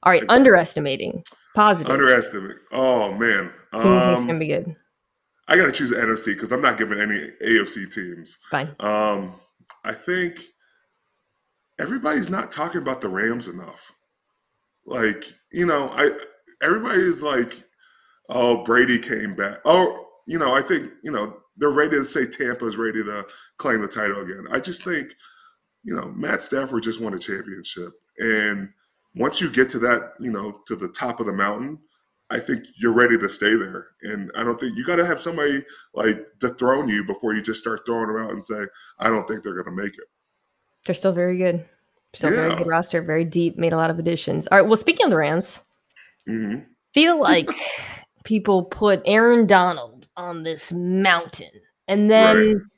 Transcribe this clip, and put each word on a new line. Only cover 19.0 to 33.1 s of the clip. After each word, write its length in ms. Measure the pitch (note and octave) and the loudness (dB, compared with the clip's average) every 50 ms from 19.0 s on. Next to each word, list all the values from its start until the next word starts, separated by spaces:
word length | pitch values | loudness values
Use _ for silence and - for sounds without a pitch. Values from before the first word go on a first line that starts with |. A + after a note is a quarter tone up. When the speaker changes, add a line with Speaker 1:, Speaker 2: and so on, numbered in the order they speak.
| A#2 - A#2+ G#2+ G#2+ G#2 F#2+ | 0 -4 -6 -6 -6 -8 -6
Speaker 2:
back." 240 | F2+ G2+ G2 G#2 - - | -6 -6 -6 -6 -4 4
Oh, 420 | B2+ E3 F#3 F#3 D3+ - - - - _ _ _ | 4 6 6 6 2 -2 -6 -14 -20 _ _ _
you 120 | - D#3+ E3+ | -8 -4 -2
know, 160 | D3+ C3 B2+ | 0 2 2
I 80 | C#3 C3 | 2 2
think, 280 | - F#3 D#3 - - - _ _ | 0 -2 -2 -2 -8 -16 _ _
you 80 | D#3 | -8
know, 260 | D3 A2 G#2 G#2+ - - _ _ _ - | -6 -6 -6 -6 -10 -16 _ _ _ -2
they're 120 | C#3+ D3 | -2 0
ready 260 | C3+ C#3 D3+ D#3+ D#3 | 2 2 2 2 2
to 80 | C#3+ C3+ | -2 -2
say 220 | C3+ - D#3 C3 | -2 -2 -2 -2
Tampa's 500 | B2 - - C#3+ B2 B2 B2 B2 A2+ G#2 | -2 -4 -6 -6 -6 -4 -6 -6 -8 -6
ready 260 | G#2 A2+ A2+ G#2+ A2 G#2+ | -4 -6 -4 -4 -4 -6
to 220 | G2+ G#2 G#2 G2 - - - - _ _ _ | -6 -8 -10 -12 -14 -18 -20 -20 _ _ _
claim 240 | - C#3+ A#2+ A2 G#2+ | -2 -2 0 0 -2
the 60 | G2 | -4
title 340 | - A2+ G#2+ G2+ G2 G2+ G2 | -6 -4 -4 -4 -4 -6 -8
again. 240 | - F#3 G3 F3+ - | -12 -12 -14 -14 -6
I 100 | - C3+ | -6 -6
just 240 | - F#3 F3 - - | -6 -6 -10 -10 -6
think, 280 | F3+ F3 D3+ C3+ - - _ _ - _ _ _ _ _ _ _ _ _ _ _ | -6 -6 -6 -6 -10 -16 _ _ -20 _ _ _ _ _ _ _ _ _ _ _
you 100 | A3+ - | -8 -8
know, 140 | - - - - | -6 -8 -8 -10
Matt 260 | - - - G#2+ - - | -8 -4 -4 -4 -4 -2
Stafford 400 | - - C3+ C3+ C3 C3+ A#2 A2 | -2 -2 -2 -2 -2 -4 -4 -4
just 180 | A2+ A2 G#2+ | -4 -6 -6
won 140 | A2+ A2 G2 | -6 -6 -6
a 40 | F2+ | -8
championship. 720 | - - G2+ G2 - G#2 F#2+ F#2+ E2+ - - F#2 F2 F2 _ _ _ _ _ - | -8 -8 -8 -10 -10 -12 -14 -14 -14 -14 -12 -12 -14 -14 _ _ _ _ _ -4
And 520 | A2 A2+ A2 G#2+ G#2+ G#2 G#2 G2+ G2 F#2+ _ _ _ _ _ _ _ _ _ | -2 0 0 0 0 -2 -2 -4 -8 -12 _ _ _ _ _ _ _ _ _
once 260 | - A#2+ C#3+ C#3+ - | -4 -2 -2 -2 -2
you 100 | C#3+ A2+ | -4 -2
get 180 | - A#2+ C3 C3 | 2 2 2 2
to 80 | - A#2+ | 2 -2
that, 320 | A2+ B2 A#2+ A2 - - - _ | 0 2 2 0 -2 -8 -16 _
you 100 | - B2+ | -8 -6
know, 300 | A2 G2 G2+ G#2+ G2+ - _ | -6 -6 -6 -8 -12 -14 _
to 100 | - - | -12 -10
the 120 | - G2 F2+ | -8 -8 -10
top 320 | - - C3+ B2 A#2 - | -8 -8 -6 -6 -6 -4
of 60 | A#2 | -6
the 60 | G#2 F#2+ | -6 -2
mountain, 460 | G2 G2 G2+ G#2 A2 B2 C#3 D#3 D3+ _ _ _ _ _ _ _ _ _ _ | -2 -2 -2 -2 -4 -8 -10 -12 -14 _ _ _ _ _ _ _ _ _ _
I 80 | A2 A#2+ | -6 -6
think 240 | - - C3+ A2 - - _ _ | -2 -2 -4 -6 -6 -14 _ _
you're 140 | G#2+ A#2+ A2+ | 0 2 4
ready 240 | A#2 B2 A#2+ | 6 6 6